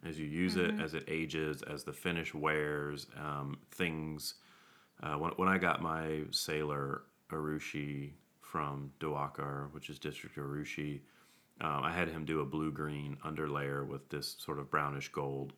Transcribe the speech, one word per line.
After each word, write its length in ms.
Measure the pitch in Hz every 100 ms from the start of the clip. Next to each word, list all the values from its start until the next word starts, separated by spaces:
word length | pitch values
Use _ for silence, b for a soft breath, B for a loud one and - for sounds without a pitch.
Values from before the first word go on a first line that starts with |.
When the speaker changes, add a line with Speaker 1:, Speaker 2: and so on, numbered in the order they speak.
Speaker 1:
As 140 | 82 78
you 80 | 76
use 300 | 80 92 90
it, 160 | 87
Speaker 2:
Mm-hmm. 100 | -
Speaker 1:
as 120 | 80 80
it 80 | -
ages, 540 | 80 78 78 78 71
as 200 | - 73
the 100 | -
finish 400 | 71 90 82 78
wears, 720 | 76 78 78 76 73 73 73 - 67
um, 440 | 76 73 69 69 -
things, 640 | - 87 80 78 76 - - b b b b b -
uh, 120 | 76 73
when, 160 | 82
when 140 | - 95
I 100 | 95
got 220 | 87 80
my 380 | 82 80 80 78 76
Sailor 720 | - - 76 76 71 69 69 - _ -
Urushi 840 | 78 76 76 - 76 73 71 71 73 _ _
from 500 | - 80 73 71 71 -
Doakar, 720 | 78 73 71 73 71 69 71
which 200 | 73 -
is 80 | 73
District 360 | 73 73 - -
Urushi, 680 | 71 73 73 - 73 71 b b b b b -
um, 220 | 80 73
I 80 | 76
had 160 | 85 82
him 180 | 80 76
do 140 | 78
a 60 | 69
blue-green 720 | 78 78 69 76 73 73 69
underlayer 600 | 78 78 76 71 69 69 67
with 240 | 69 -
this 260 | 73 - -
sort 180 | - 73
of 140 | 69
brownish 380 | 78 71 69 -
gold 440 | 76 69 69 69